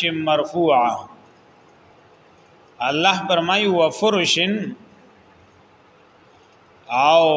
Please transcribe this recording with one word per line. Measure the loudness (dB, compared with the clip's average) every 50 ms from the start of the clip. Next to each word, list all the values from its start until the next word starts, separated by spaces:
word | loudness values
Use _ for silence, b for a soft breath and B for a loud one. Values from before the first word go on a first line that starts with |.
| 0 -2 -2
مرفوعه. | -2 -2 0 0 0 0 -2 -2 0 2 2 4 2 2 0 -2 -4 -10 -16 -20 -20 -20 -20 -20 _ _ _ _ _ _ _ -20 _ _ -20 _ _ _ _ _ _ _ _ _ _ _ _ _ _ _ -20 _ -8
الله | -6 -4 -2 0 0 0 0 -2 -2
فرمای، | -2 -2 0 0 0 -2 -2 0
وفرش، | 0 0 0 0 0 -2 -2 -2 0 0 0 0 0 0 -2 -2 -2 -4 -6 -6 -10 -12 -16 -20 -20 -20 -20 -20 -20 -20 -20 -20 _ _ _ -20 _ _ _ _ _ _ _ _ _ _ _ _ _ _ _ _ _ _ -20 _ _ _ _ _ _ _ _ _
او | -4 -2 2 4 4 6 4 4 4 2